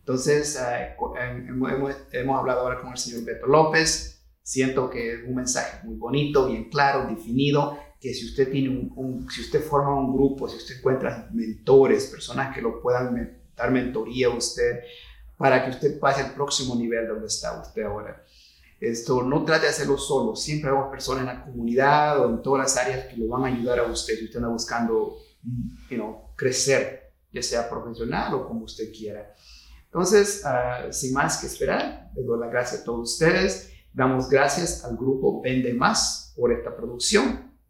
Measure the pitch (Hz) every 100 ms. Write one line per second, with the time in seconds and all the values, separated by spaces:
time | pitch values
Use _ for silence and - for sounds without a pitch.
0 | - 127 151 147 147 131 123 120 120 -
1 | 120 120 123 123 123 127 127 131 139 135
2 | - 127 127 131 131 127 127 127 123 123
3 | 120 117 113 113 120 151 156 160 160 -
4 | - - _ _ - 127 131 131 123 120
5 | 117 117 127 127 127 123 - - 113 110
6 | 117 139 147 143 120 113 117 143 139 131
7 | 113 110 - 120 143 143 143 - - -
8 | 131 110 117 - 131 143 135 123 120 -
9 | 131 127 - - 113 151 - 143 139 139
10 | 131 135 135 - 120 - - - - 131
11 | 117 113 - 113 110 107 - 135 131 -
12 | - - - 131 135 - 117 - 123 123
13 | 123 117 117 - - - 120 127 120 110
14 | 110 127 123 117 - - 120 117 - -
15 | - - - - 135 127 135 123 151 -
16 | 139 135 123 - 143 - 127 120 117 117
17 | 113 107 107 - - - - - 107 104
18 | 104 - _ _ - _ _ _ 113 117
19 | - 127 127 143 156 160 156 143 143 139
20 | - 139 117 110 - 151 139 139 131 -
21 | - 131 127 123 - 120 117 120 135 151
22 | 151 143 120 113 135 135 131 123 127 131
23 | - 117 110 123 131 123 117 123 117 110
24 | - 110 110 123 117 113 - 117 117 113
25 | 107 - - _ 117 120 - - - 120
26 | 107 110 - - 131 127 135 131 - -
27 | - _ _ 123 120 120 117 113 117 113
28 | 117 - 120 135 - 113 110 - 110 -
29 | 107 101 - - - - - - _ -
30 | 185 208 202 - 147 127 123 123 - -
31 | 131 131 160 - 127 - 131 - - -
32 | - - 123 117 117 120 123 123 - 117
33 | 117 - 160 180 190 - - - _ 127
34 | 131 131 127 135 143 - 170 - 123 113
35 | 127 135 - - 127 131 123 117 151 220
36 | - - - - 120 117 120 - 117 123
37 | - 208 269 - - _ _